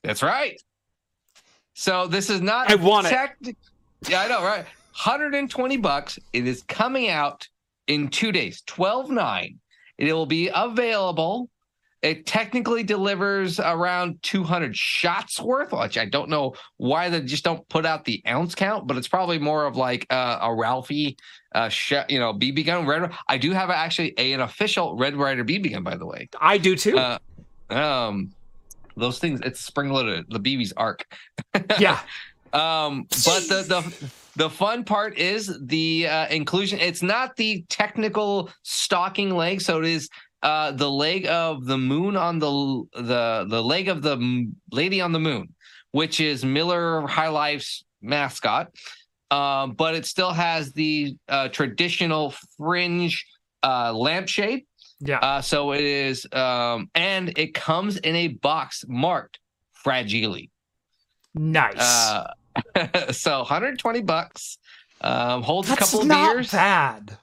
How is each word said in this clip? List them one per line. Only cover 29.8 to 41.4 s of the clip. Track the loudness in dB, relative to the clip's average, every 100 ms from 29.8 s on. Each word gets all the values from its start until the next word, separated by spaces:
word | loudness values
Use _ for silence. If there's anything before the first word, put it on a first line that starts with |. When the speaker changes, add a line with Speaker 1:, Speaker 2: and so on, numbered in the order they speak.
| 0 0 0 -4 -4
Speaker 1:
The | -2
B | -2 0
B's | -4 -2
arc. | -4 -4 -12 -16 -16 -16 -4
<laughs> | -4 0 4
Speaker 2:
Yeah. | 6 4 -4 -16 -16 _ _
Speaker 1:
Um, | 0 2 0 0 -2 -4 2
but | 4 4 2
the, | 0 2
the, | 0 0 -10 -14 -14 -14 0
the | 0
fun | 2 0 0
part | 0 0 0 0
is | 0 0 -4 -8
the, | -2 0 2 2 2
uh, | 0 0
inclusion. | 0 0 0 0 0
It's | 0 0
not | 0 0 -2 -2
the | -2 -2 -6
technical | -2 0 0 0 0 0 0 -4 -12
stalking | -8 -4 0 0 0 -2 0
leg, | 0 0 0
so | 0 0
it | 0
is, | -2 -4 -16 -20 _
uh, | 0 2 -2
the | -2 -2
leg | 0 0 0 0
of | 0